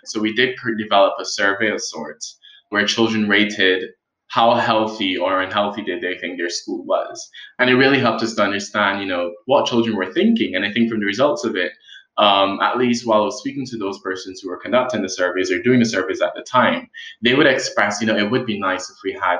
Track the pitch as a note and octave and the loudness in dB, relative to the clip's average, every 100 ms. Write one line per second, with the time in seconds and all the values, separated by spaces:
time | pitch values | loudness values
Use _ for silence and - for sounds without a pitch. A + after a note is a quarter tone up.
0 | - A2 A2 A2 B2+ B2+ A#2+ A2 G#2 G2+ | -10 -4 -2 0 0 -2 -6 -6 2 4
1 | G2 - F#2 - G2 G2 G#2+ F#2 - - | 4 2 -6 -2 0 0 -2 -2 -6 -10
2 | - - - - - - _ G#2 G#2 A#2 | -12 -12 -16 -18 -20 -20 _ -2 0 2
3 | A2+ A2 G#2 G#2 G#2 G2+ F#2+ F#2 - - | 2 2 2 2 2 2 2 2 -2 -12
4 | _ _ - B2 A#2 A#2+ A#2 A2 G#2+ G#2 | _ _ -6 2 4 4 2 2 0 -2
5 | F#2+ F2 F#2 F#2+ F#2 G2+ G#2 G#2 F#2+ F2 | -2 0 0 0 0 -2 -2 -4 -6 -4
6 | F2+ F2+ F2 F2 E2+ - - F2+ E2+ - | -6 -6 -8 -6 -6 -6 -8 -8 -2 -2
7 | - - - - - - B2+ B2+ C3+ C3+ | -2 -10 -16 -20 -16 -2 2 4 4 4
8 | A#2 A2 A2 A2+ G2+ G2+ - G#2+ G2+ G2 | 2 0 -2 0 0 -2 -4 0 0 0
9 | F#2+ F2+ F2 - - C#3 - A#2+ A2+ G2+ | -4 -4 -4 -6 0 2 4 2 0 -2
10 | F#2 E3+ A3 A3+ F2 F#2 G2+ A#2 A2+ A2 | -2 2 2 2 0 -2 -2 0 0 0
11 | G2+ G#2+ D3 C#3+ A2+ F#2+ F2 - - - | -2 2 2 2 -2 -2 -4 -6 -20 -20
12 | _ - G#2 G2 G2 G2 G#2+ A#2+ B2 A#2+ | _ 2 4 4 2 2 0 2 0 0
13 | A#2 G#2+ G2+ - C#3 C#3 B2 A2+ G2 F#2+ | 2 2 2 -2 -8 -8 -8 -6 -6 -6
14 | F#2+ F#2 F#2+ F#2 F#2 F2+ F#2+ B2 - G#2 | -8 -8 -10 -12 -12 -10 0 0 0 -2
15 | F#2+ F#2 F2+ F#2 F#2 F2+ A#2+ B2+ A2+ F#2+ | -4 -2 -2 0 -2 0 2 4 4 0
16 | F#2 F2 F2 - - D3 G2+ E2 - - | -2 -2 -2 -4 -2 2 2 0 -6 -18
17 | - - A#2 C3+ D3 B2+ - - G#2 - | -20 -2 2 4 4 4 0 0 0 0
18 | A2 G#2+ G2+ B2+ A2+ G2 F#2+ F#2 - - | 0 0 2 0 0 -2 -2 -4 -6 -10
19 | G2 F#2+ F#2 | -10 -2 -2